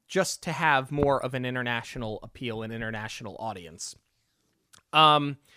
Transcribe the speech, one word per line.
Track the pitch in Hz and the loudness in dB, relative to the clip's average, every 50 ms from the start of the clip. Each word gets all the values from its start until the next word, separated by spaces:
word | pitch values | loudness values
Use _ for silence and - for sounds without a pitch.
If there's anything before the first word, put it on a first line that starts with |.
| _ | _
just | - - 185 185 - - - - | -4 0 0 0 0 -2 -6 -6
to | 175 | -6
have | 156 160 170 156 143 135 131 127 | -2 2 4 4 4 4 2 0
more | 147 147 143 139 139 123 | 0 2 4 4 4 2
of | - 127 131 | 0 -2 -4
an | 131 127 | -4 -4
international | 127 127 127 123 120 120 117 117 - - 131 117 107 107 - | -2 -2 -2 -2 -2 -2 -4 -4 -6 -8 -8 -6 -6 -8 -8
appeal, | - 107 - - 135 117 110 110 | -10 -14 -12 -8 -6 -6 -6 -6
an | 113 110 | -6 -6
international | 113 113 117 110 110 107 107 110 - - 120 101 92 - | -6 -6 -6 -6 -6 -6 -8 -8 -10 -10 -12 -12 -10 -8
audience. | 113 110 104 92 85 80 82 95 - - - _ _ _ _ _ _ _ _ _ _ _ _ _ _ _ - - _ _ | -8 -8 -8 -8 -12 -16 -14 -14 -14 -14 -14 _ _ _ _ _ _ _ _ _ _ _ _ _ _ _ -20 -20 _ _
Um, | - 151 156 151 151 147 143 143 139 - _ _ _ | 6 8 8 8 8 6 2 -2 -6 -10 _ _ _